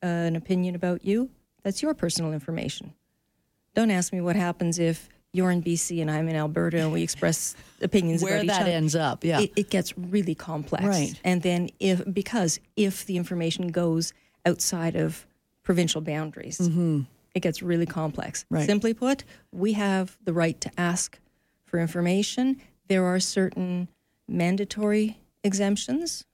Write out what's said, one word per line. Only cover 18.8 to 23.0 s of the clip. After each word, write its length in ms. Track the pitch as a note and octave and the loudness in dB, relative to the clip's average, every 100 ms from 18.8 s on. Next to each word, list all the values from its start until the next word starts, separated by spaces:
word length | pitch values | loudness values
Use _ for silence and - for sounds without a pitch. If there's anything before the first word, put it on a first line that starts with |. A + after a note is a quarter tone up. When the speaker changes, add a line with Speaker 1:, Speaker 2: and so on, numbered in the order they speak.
| A3+ | 2
Speaker 1:
put, 280 | A3+ B3+ C4+ - - _ | 0 0 0 -4 -20 _
we 220 | F3 G#3 | -2 0
have 420 | G#3 G3+ F#3+ F#3 - | 2 2 0 -2 -6
the 80 | F3+ | -2
right 280 | E3+ E3 - | 0 0 0
to 80 | - - | -8 -2
ask 380 | F3 F3 - - _ _ _ _ | -2 0 -4 -10 _ _ _ _
for 140 | - E3+ | -6 -2
information. 800 | E3 F3 F3 F#3+ G3+ - C4 C4+ - _ - | -2 0 2 2 0 0 0 0 -6 _ 0
There 160 | F#3+ | 2